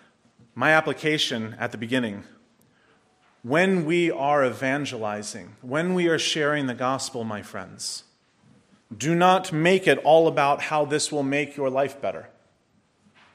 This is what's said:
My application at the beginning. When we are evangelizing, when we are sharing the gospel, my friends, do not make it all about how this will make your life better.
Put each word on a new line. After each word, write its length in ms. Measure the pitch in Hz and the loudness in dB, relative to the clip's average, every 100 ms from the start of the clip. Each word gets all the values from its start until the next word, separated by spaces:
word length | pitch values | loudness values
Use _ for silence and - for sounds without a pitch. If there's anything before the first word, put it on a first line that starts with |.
| _ _ _ _ _ | _ _ _ _ _
My 200 | 113 139 | -2 2
application 840 | 156 156 135 156 151 - 120 110 113 | 4 2 -2 -2 -2 -2 -4 -6 -6
at 140 | 117 | -8
the 80 | 107 | -8
beginning. 460 | 113 131 117 101 - - _ _ _ _ _ _ _ _ _ _ | -2 -2 -2 -6 -14 -20 _ _ _ _ _ _ _ _ _ _
When 440 | 117 151 190 185 156 | -2 2 4 2 2
we 260 | 175 165 | 0 0
are 340 | - 139 147 131 | 0 0 2 2
evangelizing, 1120 | 110 135 143 131 123 107 104 104 107 90 - | 0 -2 -2 -4 -6 -6 -6 -8 -12 -16 -18
when 320 | 127 147 175 185 | -6 -2 0 2
we 120 | 170 | 2
are 100 | 156 | 2
sharing 480 | - 165 147 147 135 | 0 0 0 0 -2
the 80 | 117 | -2
gospel, 480 | 127 131 - 120 | -2 -2 -6 -8
my 180 | 113 104 | -8 -8
friends, 600 | 92 104 92 101 - - - _ _ _ _ _ _ _ _ 104 | -10 -14 -14 -12 -12 -12 -16 _ _ _ _ _ _ _ _ -8
do 200 | 143 170 | -2 4
not 360 | 180 185 185 | 4 4 2
make 360 | 156 170 190 175 | 0 4 4 4
it 100 | 139 | 4
all 240 | 147 160 160 | 6 6 6
about 340 | 143 139 143 | 4 2 2
how 240 | - 156 147 | 0 -2 0
this 260 | 147 - | -2 -2
will 120 | 151 | -2
make 340 | 135 143 143 147 | -2 -2 -4 -4
your 140 | 135 | -2
life 280 | 131 139 - | 0 -2 -2
better. 300 | 98 85 - _ _ _ _ _ _ _ _ _ _ | -6 -6 -12 _ _ _ _ _ _ _ _ _ _